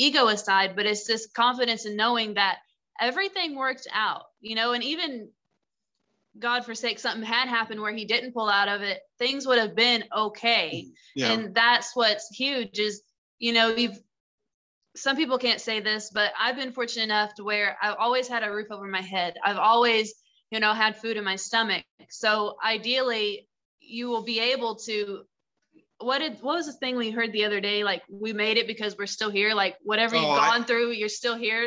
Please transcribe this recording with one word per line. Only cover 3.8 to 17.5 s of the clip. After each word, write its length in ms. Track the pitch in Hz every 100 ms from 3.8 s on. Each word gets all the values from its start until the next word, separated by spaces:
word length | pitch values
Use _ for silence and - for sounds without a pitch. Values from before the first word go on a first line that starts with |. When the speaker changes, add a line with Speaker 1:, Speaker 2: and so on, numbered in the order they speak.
| -
Speaker 1:
out, 300 | 214 208 - - _
you 140 | 214
know, 180 | 220 240
and 100 | 240
even 440 | 240 320 330 247 214 _ _ _ _ _ _ _ _ _ _ 214
God 260 | 240 240
forsake 340 | 240 220 240 214
something 240 | 240 226
had 260 | 220 233 254
happened 320 | 233 226 214
where 100 | 214
he 140 | 226 202
didn't 260 | 233 254
pull 160 | 240 214
out 200 | 202 202
of 120 | 202
it, 200 | 202 190 - -
things 280 | 247 277 262
would 120 | 247
have 160 | 208 175
been 280 | 240 233 - 208
okay. 720 | 214 214 233 226 160 165 - - -
Speaker 2:
Yeah. 180 | 269 233
Speaker 1:
And 220 | 226 202
that's 400 | 208 233 240 -
what's 340 | 254 220 208 -
huge 440 | 208 269 269 208 208
is, 240 | 214 196 - _ _ _
you 140 | 233
know, 220 | 233 226 226
you've, 220 | 240 - - _ _ _ _ _ _ _ _ -
some 200 | 269 269
people 200 | 269 254
can't 240 | 247 214
say 200 | - 220
this, 300 | 208 214 -
but 180 | 208 208 -
I've 160 | 233 254
been 160 | 262
fortunate 320 | 254 233 233
enough 300 | 214 214 208
to 100 | 208
where 320 | 208